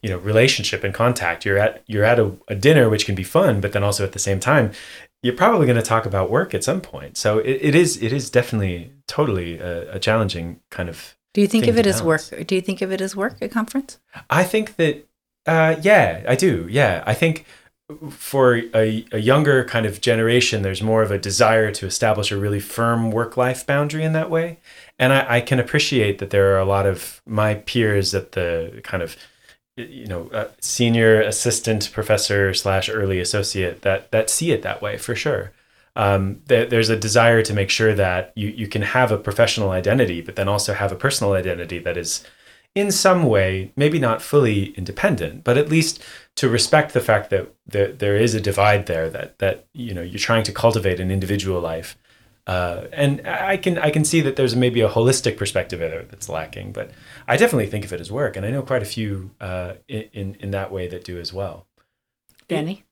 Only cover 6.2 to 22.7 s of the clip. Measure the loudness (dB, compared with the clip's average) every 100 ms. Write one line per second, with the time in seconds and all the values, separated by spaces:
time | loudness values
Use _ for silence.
6.2 | 0 0 0 -4 -2 -4 -4 -16 -14 -4
7.2 | 0 0 0 0 4 4 4 2 -2 -2
8.2 | 0 0 0 -2 -2 -4 -10 _ -10 -2
9.2 | 0 0 -4 -8 -8 -8 -8 -4 0 2
10.2 | 0 -2 -8 -10 _ -8 -8 -8 -18 _
11.2 | _ 0 2 4 2 4 2 2 0 0
12.2 | -2 -12 -2 -2 -2 -6 -4 -4 -6 -4
13.2 | -6 -4 -6 -4 -4 -6 -8 -18 _ -20
14.2 | -2 0 2 0 -2 0 0 0 -10 _
15.2 | _ _ 0 2 4 2 4 6 6 0
16.2 | -2 2 2 2 0 2 2 2 -2 0
17.2 | 0 0 -8 -20 _ _ _ -16 -16 -14
18.2 | -6 4 4 4 2 2 2 0 -4 -2
19.2 | 2 4 4 2 2 0 -2 -2 0 2
20.2 | 4 4 2 0 -2 -2 0 2 2 -2
21.2 | -4 2 4 4 2 -2 -6 -2 0 0
22.2 | -2 -2 -2 -2 -4